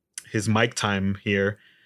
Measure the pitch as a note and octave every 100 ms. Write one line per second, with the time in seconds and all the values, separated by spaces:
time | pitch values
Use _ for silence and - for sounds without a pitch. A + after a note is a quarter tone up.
0 | _ - - A#2 G#2 A2 A#2+ - G#2+ G2
1 | G2 G2 - G2+ G2 G#2 _ _